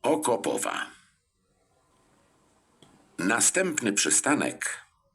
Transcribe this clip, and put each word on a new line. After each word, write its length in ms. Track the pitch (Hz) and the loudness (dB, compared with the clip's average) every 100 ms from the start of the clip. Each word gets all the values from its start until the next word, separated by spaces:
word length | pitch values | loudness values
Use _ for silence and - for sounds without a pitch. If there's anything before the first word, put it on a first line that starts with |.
Okopowa. 840 | 123 156 123 117 - - - 50 - - _ _ _ _ _ _ _ _ _ _ _ _ _ _ _ _ _ _ - _ _ - | 0 0 2 0 0 -2 -4 -6 -8 -14 _ _ _ _ _ _ _ _ _ _ _ _ _ _ _ _ _ _ -20 _ _ -4
Następny 760 | 92 113 - 175 185 151 113 | 0 2 2 2 0 0 0
przystanek 920 | 104 - - 135 143 78 - - - - _ _ | 0 2 2 2 2 0 -4 -8 -8 -14 _ _